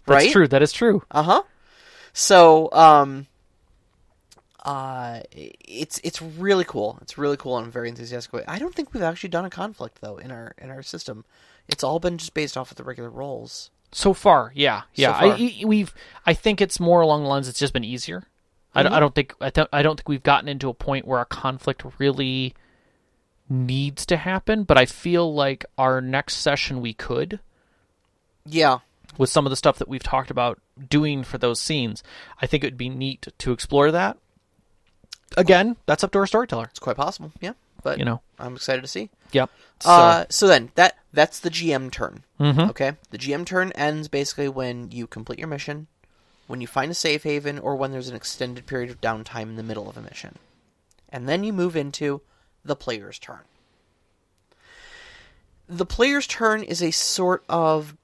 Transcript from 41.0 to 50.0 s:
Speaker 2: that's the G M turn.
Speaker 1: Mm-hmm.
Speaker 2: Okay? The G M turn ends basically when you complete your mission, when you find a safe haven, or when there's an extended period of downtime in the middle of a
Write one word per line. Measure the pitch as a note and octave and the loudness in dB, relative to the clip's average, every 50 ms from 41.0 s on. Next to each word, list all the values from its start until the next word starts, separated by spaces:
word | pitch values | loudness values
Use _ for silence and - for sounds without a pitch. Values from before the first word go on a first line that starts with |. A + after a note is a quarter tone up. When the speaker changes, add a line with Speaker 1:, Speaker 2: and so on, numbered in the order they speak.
| _ _ - | _ _ 2
Speaker 2:
that's | D3 D3+ - - - | 2 2 2 0 -8
the | - E3+ | -8 -6
G | D#3+ E3+ E3+ E3 C#3+ | -6 -4 -2 -2 -2
M | C3 C3 B2+ | -2 -4 -8
turn. | - - - D2 G1+ - _ _ _ - | -8 -8 -8 -8 -10 -16 _ _ _ 0
Speaker 1:
Mm-hmm. | C#3+ D3 C#3 D3 E3+ G#3+ | 2 2 4 4 2 0
Speaker 2:
Okay? | - - C#3 C3+ D3 - _ _ | 0 -2 -4 -4 -4 -8 _ _
The | - | -16
G | - C3 C#3 C#3+ | -12 -8 -6 -6
M | D#3 F3 | -6 -6
turn | F3+ F#3 F#3 F#3 F#3 | -4 -2 -2 -2 -2
ends | - - C#3+ D3+ D3+ D#3 D3+ | -4 -4 -4 -4 -2 -4 -8
basically | D3 - C#3+ C#3+ C#3 - - C#3+ C#3 | -6 -6 -6 -6 -6 -6 -6 -6 -6
when | C3 C3 C3 B2 B2 A#2+ A#2+ - | -6 -6 -8 -8 -8 -10 -14 -14
you | A#2 A#2+ A#2 | -12 -12 -12
complete | - - A2 A2+ - B2 - | -12 -12 -16 -12 -12 -12 -12
your | D#3+ | -10
mission, | D#3+ D3 C#3 - - D3 D3+ D#3 _ _ _ _ _ _ _ _ _ _ _ _ | -10 -10 -10 -10 -10 -12 -12 -14 _ _ _ _ _ _ _ _ _ _ _ _
when | - B2+ B2+ | -14 -12 -12
you | A#2+ | -12
find | - - C3+ C3 D#3+ | -4 -4 -4 -2 -2
a | F3 | -4
safe | - - D#3+ D3 D3+ - | -2 -2 -2 -2 -2 -2
haven, | D3+ D3 D3 C#3+ C#3+ C#3+ C#3 | -4 -4 -4 -4 -6 -8 -6
or | - C3+ C#3+ | -6 -6 -4
when | C3 C#3 C3+ | -2 -4 -6
there's | C3+ B2+ B2 B2+ | -6 -10 -10 -12
an | B2 | -14
extended | - - - - - C3 B2+ B2 B2 - | -12 -12 -12 -8 -8 -8 -8 -8 -14 -12
period | - C3+ B2+ B2 B2 | -8 -8 -8 -6 -8
of | A#2+ - | -10 -6
downtime | - A2+ A2+ A2 A2+ - - A#2 A2 | -4 -4 -4 -6 -10 -12 -12 -12 -10
in | A2 A2+ | -10 -12
the | A2 A2 | -12 -10
middle | A2+ A2 G#2+ G2+ G2+ | -10 -10 -10 -10 -12
of | G#2 | -14
a | A#2 | -16